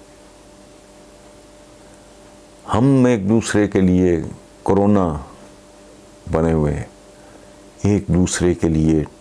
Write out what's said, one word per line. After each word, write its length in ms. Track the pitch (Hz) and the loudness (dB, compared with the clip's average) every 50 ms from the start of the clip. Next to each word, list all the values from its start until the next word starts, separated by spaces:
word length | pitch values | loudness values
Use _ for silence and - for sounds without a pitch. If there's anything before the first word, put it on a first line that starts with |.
| - - - - - - - - - - - - - - - - - - - - - - - - - - - - - - - - - - - - - - - - - - - - - - - - - - - - - - | -20 -20 -20 -20 -20 -20 -20 -20 -20 -20 -20 -20 -20 -20 -20 -20 -20 -20 -20 -20 -20 -20 -20 -20 -20 -20 -20 -20 -20 -20 -20 -20 -20 -20 -20 -20 -20 -20 -20 -20 -20 -20 -20 -20 -20 -20 -20 -20 -20 -20 -20 -20 -8 -4
हम 380 | - 104 123 139 139 131 127 123 | -2 0 2 2 4 4 4 2
एक 200 | 123 107 95 98 | 2 0 0 0
दूसरे 400 | 110 113 101 - - 107 104 98 | 0 0 0 0 0 0 0 0
के 120 | - 101 | 0 0
लिए 440 | 95 90 92 90 92 90 87 80 - - - - - - - - - | 2 2 2 2 2 2 0 -2 -4 -8 -14 -18 -20 -20 -20 -10 -4
कोरोना 640 | - 98 98 101 101 104 98 92 85 76 71 67 - - - - - - - - - - - - - - - - - - - - - | -2 0 2 2 2 2 2 0 -2 -4 -6 -12 -16 -20 -20 -20 -20 -20 -20 -20 -20 -20 -20 -20 -20 -20 -20 -20 -20 -20 -20 -10 -6
बने 240 | 82 80 82 82 80 | -4 -2 0 0 0
हुए, 320 | 78 76 73 73 73 - - - - - - - - - - - - - - - - - - - - - | 0 0 -2 -4 -6 -8 -12 -18 -20 -20 -20 -20 -20 -20 -20 -20 -20 -20 -20 -20 -20 -20 -20 -12 -6 -2
एक 200 | 101 104 95 98 - | 0 0 0 -2 -2
दूसरे 440 | 82 87 90 87 - - 85 90 85 | 0 0 0 0 -2 -2 -2 -2 0
के 140 | 82 - 85 | 0 -2 -2
लिए 380 | 80 78 78 80 80 78 73 - - - | 0 0 0 0 0 0 -2 -4 -8 -8